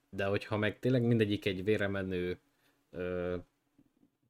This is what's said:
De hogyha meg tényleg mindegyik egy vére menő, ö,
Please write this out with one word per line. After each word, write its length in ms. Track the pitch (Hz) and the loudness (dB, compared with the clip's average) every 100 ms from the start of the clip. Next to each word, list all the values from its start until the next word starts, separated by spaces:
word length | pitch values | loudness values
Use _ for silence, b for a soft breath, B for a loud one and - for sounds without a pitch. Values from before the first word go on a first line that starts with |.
| _ | _
De 140 | 95 | -4
hogyha 320 | 98 104 - 107 | 0 0 -2 0
meg 220 | 107 - | 0 0
tényleg 240 | 127 131 | 0 2
mindegyik 420 | 120 117 101 101 | 4 4 4 2
egy 200 | 104 92 | -2 -2
vére 240 | 95 104 98 | 0 2 2
menő, 500 | 98 95 90 90 87 _ _ _ _ _ | -2 -2 -2 -2 -6 _ _ _ _ _
ö, 460 | 82 90 90 87 90 - _ _ _ _ _ _ _ _ | -8 -4 -4 -4 -4 -8 _ _ _ _ _ _ _ _